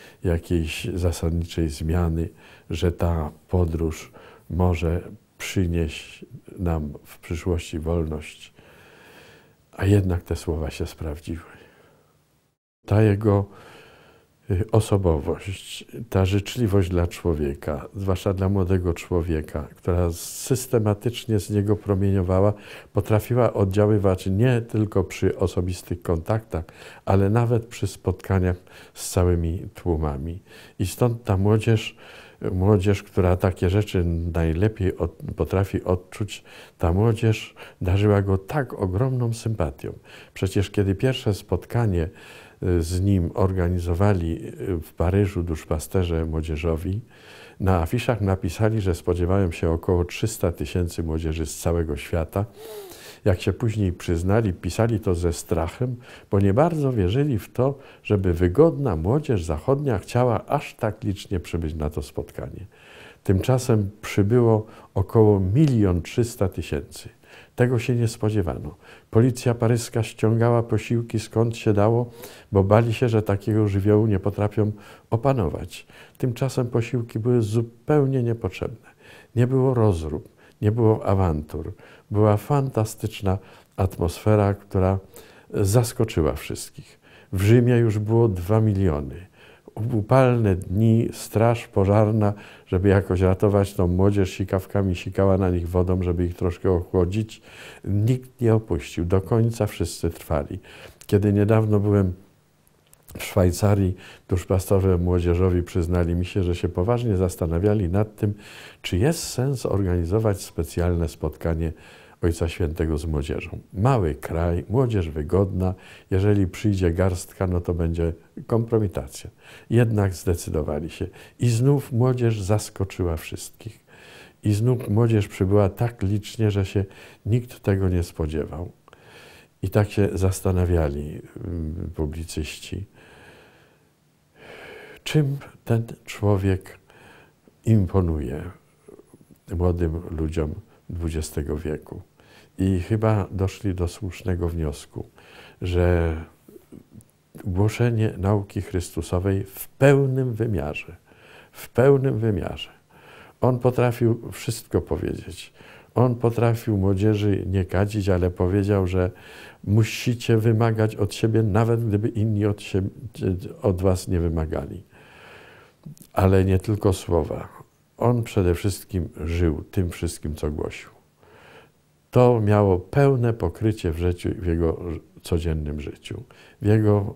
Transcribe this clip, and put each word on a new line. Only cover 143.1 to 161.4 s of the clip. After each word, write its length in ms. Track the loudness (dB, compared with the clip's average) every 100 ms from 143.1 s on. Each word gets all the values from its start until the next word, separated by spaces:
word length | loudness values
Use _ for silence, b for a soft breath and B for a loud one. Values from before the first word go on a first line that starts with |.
| 0 0
doszli 440 | -2 -4 -2 -4 -2
do 120 | -4
słusznego 640 | -6 -12 -8 -4 -2 -2
wniosku, 600 | -2 -4 -6 -12 -14 -14 _ B B B B
że 540 | -4 2 4 4 2 -2 -8 _ _ -20 _ -20 _ -20 -20 _ _ -14
głoszenie 720 | -6 0 0 2 0 2 0 0
nauki 440 | 2 2 0 -6
Chrystusowej 800 | -4 -4 -4 -6 -2 0 0 -2
w 240 | -4 -12 -12
pełnym 640 | 2 4 6 4 0 -2
wymiarze, 640 | -2 -2 -2 -4 -6 -12 -18 _ B B B B
w 180 | -20 -6
pełnym 500 | 2 6 6 2 0
wymiarze. 500 | 0 0 -2 -8 -14 -18 _ B B B B B
On 180 | 0 2
potrafił 720 | 0 2 0 2 0 0 -4
wszystko 500 | -12 -8 -8 -4 -4
powiedzieć. 720 | -2 -4 -6 -8 -12 -16 -16 -20 B B B 2
On 200 | 2 2
potrafił 640 | 0 2 2 0 0 0
młodzieży 640 | 2 2 2 2 2 0 0
nie 180 | -2 0
kadzić, 440 | 0 0 0 0
ale 220 | 2 2
powiedział, 560 | 0 0 2 2 2 2
że 240 | 0 -2 -4 B B B B
musicie 720 | 0 2 2 0 -4 -4 2 2
wymagać 580 | 4 2 2 2 0 0
od 180 | -4
siebie, 300 | -2 0 2